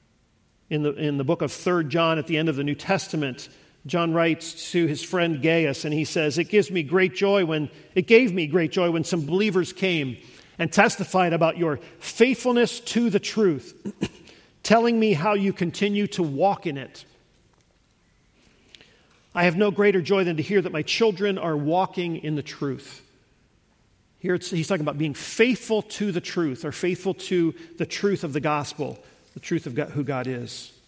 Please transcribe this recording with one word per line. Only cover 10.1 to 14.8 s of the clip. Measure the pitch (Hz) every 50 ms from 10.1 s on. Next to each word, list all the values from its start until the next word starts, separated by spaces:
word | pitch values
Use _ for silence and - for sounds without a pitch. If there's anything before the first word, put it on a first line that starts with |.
| 113 - - - - - - - - -
and | 170 -
testified | - 208 208 240 - - 185 - - 185 180 170
about | 165 151 160 160 170
your | 170 170 160 143 - - - - -
faithfulness | - - - - 233 262 254 - - 247 240 240 233 - - -
to | - - - 226 240 226
the | 185 190
truth, | - - - 214 214 180 147 131 - - - - - 208 - - - - - - - - - -
<clears throat> | - _ _ _
telling | - - 220 233